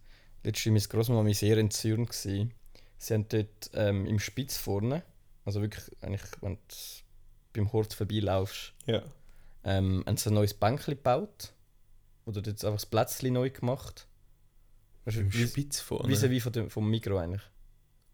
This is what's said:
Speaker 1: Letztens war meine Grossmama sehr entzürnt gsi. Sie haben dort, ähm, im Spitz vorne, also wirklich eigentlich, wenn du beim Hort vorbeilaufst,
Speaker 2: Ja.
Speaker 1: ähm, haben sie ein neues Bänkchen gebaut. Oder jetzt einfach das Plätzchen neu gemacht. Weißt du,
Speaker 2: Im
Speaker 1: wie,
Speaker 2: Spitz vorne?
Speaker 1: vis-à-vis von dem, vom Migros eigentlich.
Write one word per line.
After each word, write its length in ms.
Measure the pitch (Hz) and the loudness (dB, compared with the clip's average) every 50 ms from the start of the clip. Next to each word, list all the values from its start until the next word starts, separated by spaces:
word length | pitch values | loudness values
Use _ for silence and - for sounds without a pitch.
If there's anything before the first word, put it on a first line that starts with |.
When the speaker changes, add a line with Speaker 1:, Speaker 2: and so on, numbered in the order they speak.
| - - - - - - - - | -20 -20 -20 -20 -20 -20 -18 -6
Speaker 1:
Letztens 240 | - 113 104 - - | -4 -4 -2 0 4
war 60 | 110 | 6
meine 320 | 110 104 101 - - 110 113 | 6 6 4 4 0 0 2
Grossmama 280 | 123 120 110 107 107 98 | 4 4 4 4 4 4
sehr 220 | - 104 104 110 110 | 4 4 4 6 6
entzürnt 520 | 107 104 - - - 110 110 117 120 - | 4 2 0 0 0 0 0 0 -2 -2
gsi. 380 | - - - 98 98 101 107 120 - - - - - - - - - - | -6 -6 -4 -4 -2 -2 -2 -2 -4 -10 -18 -20 -20 -20 -20 -20 -18 -14
Sie 160 | - - 110 | -4 0 0
haben 120 | 110 107 - | 0 0 0
dort, 420 | 113 107 104 - - - - - - | 0 -2 -2 -2 -8 -16 -16 -8 -2
ähm, 320 | - 107 101 101 98 95 | 0 2 2 2 0 0
im 120 | - 110 104 | 0 0 0
Spitz 380 | - - - 127 - - - | 0 -2 -6 -6 -6 -6 -6
vorne, 460 | - - 101 98 101 110 123 143 170 - - _ - - - - - - | -6 -4 -2 -2 0 0 0 -2 -2 -6 -10 _ -20 -20 -20 -20 -10 -6
also 180 | 101 101 104 | -4 -2 -2
wirklich 220 | 104 107 - - - - - - | -2 -2 -4 -8 -14 -18 -16 -12
eigentlich, 220 | - 90 98 98 92 - - - | -8 -6 -6 -6 -8 -12 -14 -10
wenn 140 | - 95 87 | -8 -8 -8
du 60 | - - - - - - - - - - - - - - - - - _ _ | -8 -12 -18 -16 -16 -14 -16 -16 -18 -20 -20 -20 -20 -20 -20 -20 -20 _ _
beim 200 | - 110 101 104 | -2 -2 0 2
Hort 220 | - 110 107 - - | 2 0 0 0 -4
vorbeilaufst, 760 | - 104 95 107 107 98 95 95 95 95 - - - - - - - - | -6 -4 -2 0 0 2 2 2 2 0 -2 -6 -10 -12 -14 -16 -8 -2
Speaker 2:
Ja. 160 | 117 113 - - - - - - - - - - - - - - | -2 0 0 -2 -6 -14 -20 -20 -20 -20 -20 -20 -20 -20 -6 -2
Speaker 1:
ähm, 380 | 95 98 95 95 95 95 92 - | 0 2 2 4 4 2 2 0
haben 100 | - 123 | 0 -2
sie 140 | - - 110 | 0 2 2
ein 40 | 104 | 4
neues 200 | 104 104 104 - | 4 4 2 2
Bänkchen 400 | - 101 110 135 147 - 156 143 | 2 2 2 2 0 -2 -4 -6
gebaut. 580 | - - 127 123 160 208 - - - - - - _ _ _ _ _ - - - - _ - - _ _ | 0 2 2 2 2 0 -4 -10 -16 -18 -18 -18 _ _ _ _ _ -20 -20 -20 -20 _ -20 -20 _ _
Oder 160 | 113 101 104 98 | -8 -6 -4 -4
jetzt 200 | 110 104 - - | -6 -6 -4 -2
einfach 120 | 104 104 104 | -2 -2 -2
das 60 | - | -4
Plätzchen 460 | - 113 110 127 - - - 135 127 | 0 2 2 2 2 -2 -2 0 0
neu 180 | 123 127 127 135 | 2 2 0 -2
gemacht. 560 | - - 123 120 135 - - - - - - - - - - - - _ - _ _ - - - - - _ _ - - - | -2 -2 -2 -2 -2 -2 -6 -12 -14 -16 -20 -20 -20 -20 -20 -20 -20 _ -20 _ _ -20 -20 -20 -20 -20 _ _ -20 -10 -6
Weißt 120 | 110 107 | -4 -2
du, 60 | 110 | 0
Speaker 2:
Im 100 | 98 98 98 | 0 0 2
Speaker 1:
wie, 120 | 117 120 | 2 0
Speaker 2:
Spitz 340 | 117 - 139 143 143 - - | 0 0 -4 -4 -4 -6 -8
vorne? 280 | - - - - 131 127 | -6 -6 -4 -2 2 2
Speaker 1:
vis-à-vis 340 | 135 104 135 123 127 123 | 4 4 4 4 2 0
von 100 | 113 120 | 0 -2
dem, 180 | 117 117 98 - | -2 -2 -4 -2
vom 180 | - 107 107 107 | -2 0 0 2
Migros 320 | 113 110 - - 98 90 | 0 0 0 0 0 0
eigentlich. 220 | 82 87 95 101 - - _ - - - - _ _ _ _ _ _ _ | 0 -2 -6 -8 -10 -12 _ -20 -20 -20 -20 _ _ _ _ _ _ _